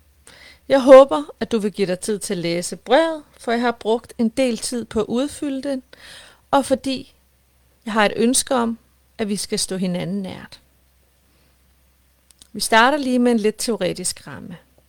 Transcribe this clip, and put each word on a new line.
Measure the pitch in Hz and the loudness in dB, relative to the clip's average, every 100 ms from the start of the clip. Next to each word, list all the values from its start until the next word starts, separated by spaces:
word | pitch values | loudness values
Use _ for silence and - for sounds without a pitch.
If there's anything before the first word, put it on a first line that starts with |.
| _ _ - - - - - | _ _ -20 -20 -20 -16 0
Jeg | 269 | 2
håber, | 254 262 269 302 285 - | 10 10 10 4 -6 -8
at | 226 | -4
du | 226 | -2
vil | 208 | -4
give | - 185 | -2 -4
dig | 180 | -4
tid | - 208 | -4 -6
til | - | -4
at | 185 | -6
læse | 170 170 175 180 | -4 -4 -6 -8
brevet, | - 262 330 320 294 - | 0 2 2 -2 -12 -14
for | - | -6
jeg | 233 | -2
har | 240 | -2
brugt | 233 208 226 - - | -2 -2 -4 -4 -4
en | 226 | -2
del | 247 262 220 | 0 -2 -2
tid | - 247 | -6 -8
på | 220 226 | -6 -4
at | - | -2
udfylde | 233 285 - 294 269 | -2 -4 -4 -8 -6
den, | 277 269 - - - - - - - | -6 -6 -8 -20 -20 -20 -20 -20 -2
og | 277 | -2
fordi | 254 262 269 254 - _ _ _ _ _ _ _ | 0 -2 -4 -8 -10 _ _ _ _ _ _ _
jeg | - | -6
har | 214 202 | 0 0
et | - | 2
ønske | 226 262 - | 0 0 0
om, | 254 233 226 _ _ _ - | -2 -2 -6 _ _ _ -8
at | 214 | -6
vi | 202 | -6
skal | - 208 | -6 -6
stå | - 185 | -4 -4
hinanden | 185 180 160 196 | -4 -4 -6 -8
nært. | 190 - - - _ _ _ _ _ _ _ _ _ _ _ _ _ _ _ _ _ _ - | -8 -14 -18 -20 _ _ _ _ _ _ _ _ _ _ _ _ _ _ _ _ _ _ -18
Vi | 208 | -10
starter | - 220 240 294 | 2 4 4 2
lige | 262 247 | 0 0
med | 240 | 2
en | 233 | 2
lidt | 208 214 | 0 -4
teoretisk | - 208 180 170 180 - - | -6 -4 -4 -4 -8 -10 -14
ramme. | 139 - 170 _ _ | -16 -16 -20 _ _